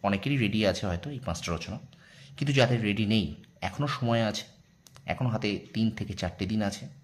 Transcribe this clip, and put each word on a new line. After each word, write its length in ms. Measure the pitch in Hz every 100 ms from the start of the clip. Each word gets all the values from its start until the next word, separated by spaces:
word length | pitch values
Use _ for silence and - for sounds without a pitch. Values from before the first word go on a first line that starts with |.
| 101
অনেকেরই 320 | 98 139 139
রেডি 160 | 107 107 104
আছে 120 | 87 101
হয়তো 180 | 85 143 139
এই 40 | -
পাঁচটা 220 | 85 -
রচনা, 280 | 82 - 110 - - - - - -
কিন্তু 160 | 143 143
যাদের 220 | - 117 107
রেডি 160 | 101 104
নেই, 140 | 110 80 76 - - 92
এখনও 200 | - 139 -
সময় 260 | 120 117 110
আছে, 140 | 104 - - - - - - -
এখনও 180 | 87 127
হাতে 140 | 110 107 95 -
তিন 120 | 110 110 -
থেকে 140 | 101 95
চারটে 240 | 90 - 95
দিন 140 | 107 101
আছে। 160 | - - -